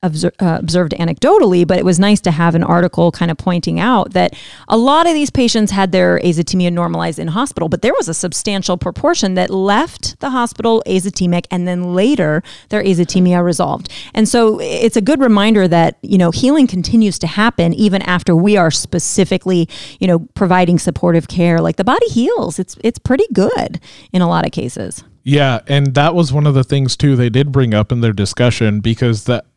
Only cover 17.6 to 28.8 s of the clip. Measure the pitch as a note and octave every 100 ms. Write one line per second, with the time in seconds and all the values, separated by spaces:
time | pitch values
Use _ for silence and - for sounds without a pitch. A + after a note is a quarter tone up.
17.6 | E3+ E3 G#3 F#3+ - F3+ - E3 F#3+ G#3
18.6 | E3 D3+ - F3 - - F#3+ F#3 - F#3
19.6 | E3 - - - F#3+ E3+ E3 - F#3+ F#3
20.6 | F3+ F3 - - F3 E3 E3 - E3+ E3
21.6 | E3 E3 G3 D#4+ A#4+ - C4 A#4 - D#3+
22.6 | F#3 - - - - - A4 B3+ F#3+ B4+
23.6 | - - - - - F#3 F3 E3+ E3+ -
24.6 | B2 - F2+ - - _ - C#3+ C#3 A#2
25.6 | - C#3+ C#3 C3 D3 F3 D#3+ C#3 D3 C3+
26.6 | C3+ C#3 C3+ - D3 C3 A#2+ A#2+ C#3+ C#3
27.6 | B2 G#2+ G#2 A#2+ A#2 G2+ G2+ - B2 A#2
28.6 | A2+ G#2